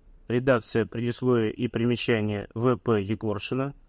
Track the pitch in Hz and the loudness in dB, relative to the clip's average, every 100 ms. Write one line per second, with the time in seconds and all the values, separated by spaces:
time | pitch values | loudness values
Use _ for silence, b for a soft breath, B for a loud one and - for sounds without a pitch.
0 | - - - 123 131 120 - 117 104 117 | -20 -16 -4 0 4 2 2 0 0 -2
1 | 120 - 127 120 107 - 123 113 120 117 | -4 -2 2 2 2 -2 -4 0 0 0
2 | - 113 107 104 101 113 123 120 - 107 | 2 2 0 -2 -6 0 0 2 2 0
3 | 98 107 110 104 - 127 139 - | 0 -4 -4 -6 -4 -4 -4 -8